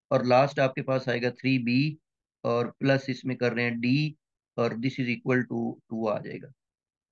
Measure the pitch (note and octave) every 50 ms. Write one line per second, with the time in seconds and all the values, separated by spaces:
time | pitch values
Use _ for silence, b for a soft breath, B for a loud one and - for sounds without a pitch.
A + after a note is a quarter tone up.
0 | _ - C#3 B2+ A#2 B2 B2 B2+ C#3+ C#3 - D3 C3+ C3 C3+ D3+ - - C3 C3
1 | - B2+ A#2+ B2 A#2+ B2 B2 - - C3 C3+ C3 A#2 A#2+ A#2+ C3 D3 D#3 D3+ -
2 | _ _ _ _ _ _ _ _ - A#2+ A#2+ A#2+ A#2+ - - - C#3 C3+ C3+ C3+
3 | - - B2 - - B2+ B2+ - B2 A#2+ A2+ A#2+ A#2+ A#2+ A#2 A#2 A#2 B2 C3 D3
4 | D3+ D3+ - _ _ _ _ _ _ _ - - A#2 A2+ A2 A2+ A#2+ C3+ - -
5 | B2+ A#2+ A#2+ A#2 - C3+ B2+ B2+ A#2+ - B2 A#2 A#2 A#2 - - _ - A2+ A2+
6 | A2+ G#2+ G#2 - - G#2+ - G2 - - - _ _ _ _ _ _ _ _ _
7 | _ _